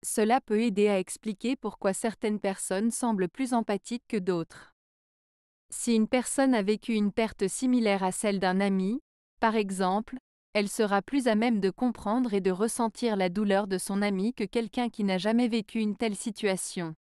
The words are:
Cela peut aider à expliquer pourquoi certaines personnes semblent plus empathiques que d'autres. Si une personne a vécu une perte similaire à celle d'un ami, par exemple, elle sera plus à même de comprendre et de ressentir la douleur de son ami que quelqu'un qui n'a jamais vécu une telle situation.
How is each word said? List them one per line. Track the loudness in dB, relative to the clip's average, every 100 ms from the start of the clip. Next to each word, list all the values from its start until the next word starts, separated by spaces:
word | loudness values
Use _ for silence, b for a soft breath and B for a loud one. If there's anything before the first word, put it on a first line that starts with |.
| -6
Cela | 0 2 2
peut | 2 2
aider | 2 4 4
à | 4
expliquer | -2 -8 -8 -6 -4 -4
pourquoi | -6 -2 -2
certaines | 0 -4 -4 -4 -2
personnes | -2 -4 -4 0 0
semblent | 0 0 0 -2
plus | -2 -2
empathiques | 0 0 -4 -4 -10 _
que | -4
d'autres. | 0 -2 -2 -12 -20 _ _ _ _ _ _ _ _ _ _
Si | -8 0 2
une | 2
personne | 0 -2 0 2
a | 2
vécu | 2 -2 0
une | 0 0
perte | 0 -2 -2 -4
similaire | -2 2 2 4 2
à | 0
celle | 0 -2 0
d'un | 0 2
ami, | 2 2 0 -4 _ _ _ _
par | 0 2
exemple, | 0 0 0 0 -4 -12 _ _ _
elle | -2 -2
sera | 0 2 2
plus | 0 0 2
à | 2
même | 2 2
de | 0
comprendre | 0 -2 -2 -2 0 0
et | 0
de | 0
ressentir | 0 -2 0 -2 0 -2 0
la | 0
douleur | 0 2 2 2
de | -4
son | -2 -2
ami | 0 0 -2
que | -2
quelqu'un | -2 -2 -4 -4 -4
qui | -2 0
n'a | 0
jamais | 2 2 2
vécu | 0 -2 -2
une | -2 -2
telle | -4 -4
situation. | -8 -4 -2 -2 -4 -6 -8 -8